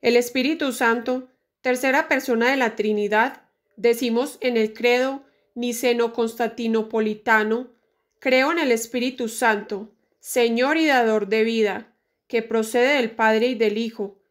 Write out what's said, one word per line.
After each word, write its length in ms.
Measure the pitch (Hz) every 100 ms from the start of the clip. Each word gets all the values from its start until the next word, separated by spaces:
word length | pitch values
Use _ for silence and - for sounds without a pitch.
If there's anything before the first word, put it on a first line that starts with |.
El 160 | - 240
Espíritu 560 | 240 262 254 320 285
Santo, 560 | 240 240 233 233 254 254 _ _ _
tercera 440 | - 247 262 277 320
persona 440 | 277 262 233 233
de 60 | 277
la 200 | 240 220
Trinidad, 680 | 214 214 208 214 247 - _ _ _ -
decimos 600 | 220 233 247 226 285 -
en 160 | 254 240
el 160 | 214
credo 520 | 220 240 240 262 269 - _ _
niceno-constantinopolitano: 2250 | - 240 233 254 240 233 233 226 226 226 226 233 226 220 220 220 214 - 220 214 233 254 _ _ _ _ _
"Creo 320 | 269 254 269
en 60 | 339
el 140 | 294
Espíritu 560 | 233 233 254 247 262 233
Santo, 640 | 220 240 208 202 202 220 _ _ _
Señor 560 | - - 233 233 262 320
y 100 | 320
dador 420 | 262 226 220 202
de 160 | 220
vida, 500 | 226 226 214 190 - _ _ _ _
que 140 | 233
procede 540 | 226 214 220 247 247 285
del 140 | 226
Padre 380 | 226 220 220 233
y 60 | 240
del 220 | 220 208
Hijo" 420 | 226 226 202 - _